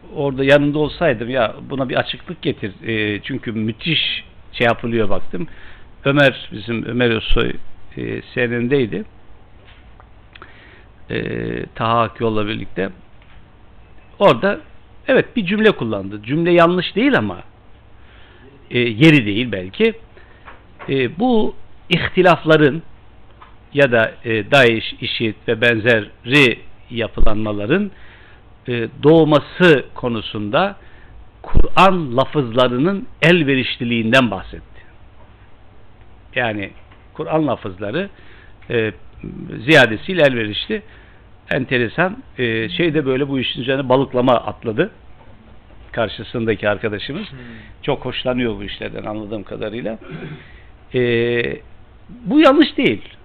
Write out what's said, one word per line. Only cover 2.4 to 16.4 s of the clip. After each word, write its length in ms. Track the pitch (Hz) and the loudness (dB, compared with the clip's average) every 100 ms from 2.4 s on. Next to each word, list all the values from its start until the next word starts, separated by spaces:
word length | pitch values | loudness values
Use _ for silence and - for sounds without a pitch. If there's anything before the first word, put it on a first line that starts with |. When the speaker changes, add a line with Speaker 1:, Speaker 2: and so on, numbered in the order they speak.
Speaker 1:
getir." 300 | 156 - 110 92 113 | -6 -4 -8 -10 -6
E, 340 | 110 107 104 | -4 -2 -4
çünkü 300 | - 135 - | -6 -8 -6
müthiş 720 | 110 110 110 - 151 - - - - - | -4 -4 -6 -4 -2 -2 -6 -12 -20 -18
şey 120 | - | -2
yapılıyor 460 | 120 113 123 113 107 | 0 0 -2 0 4
baktım. 380 | 98 - 185 170 - - - - - | 4 2 -2 -8 -10 -20 -20 -20 -6
Ömer, 440 | 139 143 139 - - | -2 4 2 2 -12
bizim 320 | 110 104 117 | -12 -6 -6
Ömer 260 | - 120 123 | -4 0 0
Özsoy, 420 | 113 - - 117 - - - - - | 0 4 4 4 -2 -6 -10 -12 -10
e, 260 | 120 110 - | -8 -8 -8
C 160 | - 120 | -4 -2
N 160 | 120 120 | -2 0
N'deydi. 380 | 143 117 170 220 - - - - - - - - - - - - - - - - - - - - | 0 0 -4 -10 -16 -20 -20 -20 -20 -20 -20 -20 -20 -20 -20 -20 -20 -20 -20 -20 -20 -20 -20 -10
E, 560 | - - 60 113 60 - | -8 -6 -6 -6 -8 -10
Taha 260 | - 113 117 | -6 -2 0
Akyol'la 460 | 110 - 113 110 104 | 0 -2 -2 -2 -2
birlikte. 420 | 113 110 - 190 185 - - - - - - - - - - - - | -6 -8 -6 -6 -8 -20 -20 -20 -20 -20 -20 -20 -20 -20 -20 -20 2
Orada, 420 | 196 123 190 208 - - - - - | 4 4 0 -4 -10 -20 -20 -16 0
evet, 280 | 254 - - | 2 2 -4
bir 100 | 175 | -2
cümle 240 | 208 220 | 2 2
kullandı. 520 | - 117 104 98 104 | 2 -2 -4 -6 -12
Cümle 300 | 107 147 | -4 -2